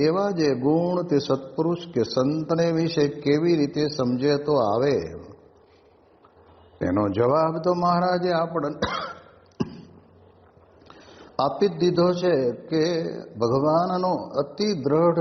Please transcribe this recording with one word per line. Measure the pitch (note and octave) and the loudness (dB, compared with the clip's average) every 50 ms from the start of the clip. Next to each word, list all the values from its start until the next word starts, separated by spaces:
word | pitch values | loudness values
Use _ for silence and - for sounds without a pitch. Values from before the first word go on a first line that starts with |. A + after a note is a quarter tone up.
| C#3+ D#3 | 2 2
એવા | E3 F#3+ G3+ G3+ | 2 2 0 -2
જે | F#3+ E3 D#3 C#3+ C3 | 0 0 0 0 0
ગુણ | B2 B2+ C#3+ D#3 E3+ F3 F3 F3+ F3+ E3+ F3 | 2 2 2 2 2 2 0 0 -2 -2 0
તે | D3 C#3 | 0 0
સત્પુરુષ | C3+ - C3+ C3+ - - - - D#3+ E3+ F3 E3+ - - - | 2 0 -2 -2 -4 -6 -4 -2 -2 -2 -2 -4 -6 -4 -2
કે | B2+ A2 | -2 -2
સંતને | - - C3 B2+ C#3 D3+ D#3+ D#3 - E3+ E3 E3+ E3+ E3 | 0 0 0 0 0 0 -2 -2 -2 0 0 2 2 2
વિશે | D#3+ E3 D#3+ - D#3 C#3+ C#3+ | 0 0 0 0 0 0 0
કેવી | D3 - - C#3+ D3 D3+ E3+ F3 E3+ | 0 -2 0 2 2 2 4 2 2
રીતે | D3+ C#3+ C3+ - D3 D3+ C#3+ | 2 2 0 0 -2 -2 -2
સમજે | D3 - B2+ B2 B2+ B2 C3+ D3 C#3+ C#3+ D3 | -2 -2 -2 0 0 0 2 2 2 2 0
તો | D3 D3 | 2 2
આવે? | C3+ A2+ G2+ G#2 A#2+ C3+ C#3+ C3 F#2+ D#2+ D#2+ - - - - - - - - _ _ _ _ _ _ _ _ _ _ _ _ _ _ _ _ _ _ - - - - - - - - | 2 2 2 2 2 2 2 2 0 -2 -4 -10 -14 -16 -18 -20 -20 -20 -20 _ _ _ _ _ _ _ _ _ _ _ _ _ _ _ _ _ _ -20 -20 -20 -20 -20 -20 -12 -6
એનો | - F2+ F2+ G#2 G#2 G2+ | -4 -2 0 0 0 0
જવાબ | F2+ G#2+ A#2+ B2 C#3+ D#3+ D#3+ D#3+ D#3+ E3 D#3+ | 0 2 2 2 2 2 2 0 -2 -2 -2
તો | F3+ F3+ | -2 0
મહારાજે | F3 F3 F3 F3 F3 F3+ F3+ F3+ F3+ F3 F3+ E3+ | 0 2 2 2 2 2 0 0 0 0 0 0
આપણને | D#3+ E3+ E3 E3+ D#3+ C#3+ D3 - - - | 0 -2 -2 -2 -4 -4 -4 -4 -4 -6
<coughs> | - - - - - - - - - - - _ - _ - - - - - - - - - - _ - - - - - _ - - _ _ _ _ _ - - - - - - - - - - - - - | -4 -4 -6 -8 -10 -12 -16 -20 -20 -20 -20 _ -10 _ -6 -6 -6 -8 -18 -20 -20 -20 -20 -20 _ -20 -20 -20 -20 -20 _ -20 -20 _ _ _ _ _ -20 -20 -20 -20 -20 -20 -20 -20 -20 -20 -10 -4 -2
આપી | C3 D3 - - G3+ G3 | -2 0 0 0 0 0
જ | E3 D#3 | 0 0
દીધો | F3 F3+ D#3 F3 F3 F3+ F3+ | -2 0 2 2 2 2 2
છે | F3+ F3+ F3+ E3 C3+ C3 A#2+ - - - - | 0 0 2 2 2 2 0 -2 -4 -6 -4
કે | D#3+ D#3 D#3 F3 F3 D#3+ E3+ E3+ - - - - - G#2+ | -2 0 0 0 0 -2 -4 -6 -8 -10 -12 -12 -6 -2
ભગવાનનો | A#2 A2+ B2+ C3+ C#3+ D3+ D#3 E3 F3+ F#3+ F#3 F3+ F#3 F#3 E3+ C3+ - - - C#3 | 0 0 2 2 2 4 2 2 2 0 0 -2 0 0 -2 -2 -4 -4 -4 -4
અતિ | C#3+ - - - G#3 G#3+ G3+ D3 B2 | -4 -4 -4 -2 -2 -2 -2 0 0
દ્રઢ | C#3 D3 D#3+ E3+ E3+ E3 E3+ | 2 2 4 4 4 4 2